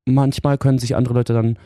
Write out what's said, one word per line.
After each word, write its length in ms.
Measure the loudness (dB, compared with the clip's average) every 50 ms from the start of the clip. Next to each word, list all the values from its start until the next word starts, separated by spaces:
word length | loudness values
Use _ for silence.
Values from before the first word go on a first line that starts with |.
| _
manchmal 540 | 0 0 2 2 0 -2 -2 -2 -2 -2 0
können 180 | 2 2 2
sich 180 | 0 0 -2 -2
andere 200 | -2 0 0 0
Leute 180 | -2 0 0 0
dann 240 | 0 0 0 -2 -4 -10